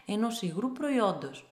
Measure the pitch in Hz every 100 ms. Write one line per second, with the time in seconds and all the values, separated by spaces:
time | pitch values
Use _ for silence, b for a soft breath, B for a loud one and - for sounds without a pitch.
0 | - 208 226 226 180 160 254 254 294 262
1 | 202 175 139 - -